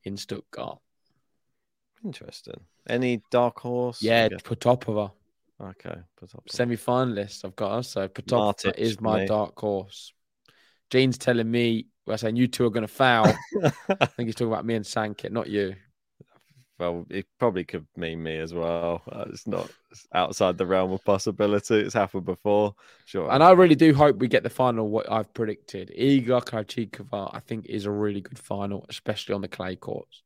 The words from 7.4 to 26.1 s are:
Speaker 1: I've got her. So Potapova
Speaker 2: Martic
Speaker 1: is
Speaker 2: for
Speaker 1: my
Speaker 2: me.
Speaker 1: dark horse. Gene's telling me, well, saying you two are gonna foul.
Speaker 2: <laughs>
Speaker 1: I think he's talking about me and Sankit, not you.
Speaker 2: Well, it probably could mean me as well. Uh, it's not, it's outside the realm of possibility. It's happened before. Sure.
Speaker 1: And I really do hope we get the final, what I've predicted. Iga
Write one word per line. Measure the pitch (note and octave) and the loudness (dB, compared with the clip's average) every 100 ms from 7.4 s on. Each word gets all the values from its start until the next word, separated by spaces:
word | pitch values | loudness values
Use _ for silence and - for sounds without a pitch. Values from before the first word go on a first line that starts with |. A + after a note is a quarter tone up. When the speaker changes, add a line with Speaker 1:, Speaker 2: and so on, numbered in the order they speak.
Speaker 1:
I've | F#2+ - | -14 -6
got | G2+ A2 | -4 -4
her. | |
So | B2+ - F#2+ | -4 -6 -6
Potapova | - - - G#2 | -8 -2 2 2
Speaker 2:
Martic | G2+ G2 - | 0 -4 -2
Speaker 1:
is | A2+ G#2+ | -2 -2
Speaker 2:
for | |
Speaker 1:
my | A2 G#2+ | 0 0
Speaker 2:
me. | G2 | 0
Speaker 1:
dark | G#2+ G#2 - | 0 -2 -4
horse. | G#2+ G2 G2 - - _ _ _ _ _ _ _ _ | -4 -4 -6 -16 -20 _ _ _ _ _ _ _ _
Gene's | B2+ C3 A#2 | 2 4 2
telling | - A#2+ A2+ | 0 0 2
me, | A#2 A#2 A2+ - _ - | 2 2 0 -4 _ -8
well, | A2 | -4
saying | A2+ A#2 | -2 2
you | B2 | 0
two | - B2 | 2 0
are | |
gonna | A2 G#2+ | 0 -4
foul. | - C3 A#2 G#2+ | 2 4 6 4
Speaker 2:
<laughs> | A2 - - E3 - - G3 | 2 -4 0 0 -2 -4 0
Speaker 1:
I | - | 0
think | - A#2 | -2 -6
he's | A2 | -2
talking | A#2 | -2
about | A2 | -2
me | G#2+ A2+ | -2 -4
and | |
Sankit, | G2+ - G#2+ G2+ - | -2 -4 -4 -6 -6
not | A2+ - | -6 -2
you. | G#2 G2 F#2+ _ _ _ _ - _ _ C3+ _ _ | -2 -2 -6 _ _ _ _ -20 _ _ _ _ _
Speaker 2:
Well, | F2 E2+ E2 | -6 -4 -6
it | F#2+ - _ | -8 -10 _
probably | A#2+ F#2 | 0 0
could | E2+ F2+ D#2+ - | -6 -10 -12 -8
mean | E2 E2 | -8 -6
me | D#2+ D#2+ | -6 -6
as | D#2+ | -6
well. | E2+ E2 E2+ E2+ E2+ - | -4 -2 -2 -2 -4 -8
Uh, | - - | -12 -12
it's | - - | -10 -8
not, | F#2+ F#2 - _ | -6 -6 -12 _
it's | - - | -20 -6
outside | F2+ F2+ G2 F#2+ F2 | -2 -2 2 0 2
the | F2+ | 0
realm | F#2+ F#2 | 2 0
of | F#2+ | -2
possibility. | - G2 - G2 G#2 G#2 - | 0 0 0 0 2 2 2
It's | A2 G2 | 0 2
happened | A2 F#2+ G2 | 0 -2 -4
before. | F2 F2+ G#2+ G#2 G#2 G2 - _ | -8 -4 0 2 2 -4 -20 _
Sure. | - G2 D#2+ | -10 -6 0
Speaker 1:
And | C3+ | 6
I | E3+ | 8
really | F3+ F#3 | 10 8
do | D3 D#3+ | 8 8
hope | C#3+ D3 G2+ | 8 6 4
we | B2+ | 2
get | B2 | 2
the | A2+ | 0
final, | - B2+ A2+ A2 | 0 0 0 -2
what | G#2+ - | -2 -2
I've | A2 G#2 | -4 -4
predicted. | - A2 G#2 - G2 F#2+ - | -4 -4 -4 -10 -12 -12 0
Iga | C3 | 4